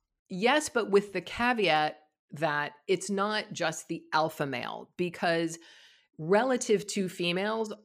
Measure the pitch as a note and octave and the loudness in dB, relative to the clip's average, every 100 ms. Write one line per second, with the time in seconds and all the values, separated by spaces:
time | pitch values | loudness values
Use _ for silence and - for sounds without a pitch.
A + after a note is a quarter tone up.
0 | _ _ - F#3 A3+ D4+ D4+ A#3 G#3 G3 | _ _ -12 -2 2 2 0 -2 4 4
1 | G3+ F#3 F3 - A#3+ A#3+ F3+ D#3 D3+ - | 4 -4 -6 0 2 4 4 4 2 -4
2 | _ _ _ C#3+ D#3+ D3 D3 - - F#3+ | _ _ _ -4 -2 0 -4 -4 0 0
3 | - G3 G#3 G#3+ - D#3 E3 D#3 - E3 | 0 -2 0 -2 -4 -4 -4 -4 -8 -10
4 | - D#3 D#3 - D3 B2+ A2+ - - - | -2 0 0 -2 -4 -4 -6 -10 -10 -6
5 | F3+ - F3+ E3 E3 E3 - - - _ | -4 -2 0 2 0 -4 -18 -20 -20 _
6 | _ - D#3+ G3+ C4 B3 - G#3 - G3+ | _ -8 2 2 4 0 2 2 0 -4
7 | F#3 - F3 F3 G#3 A3+ G#3+ G3+ | -4 -2 -2 0 -2 -2 -6 -6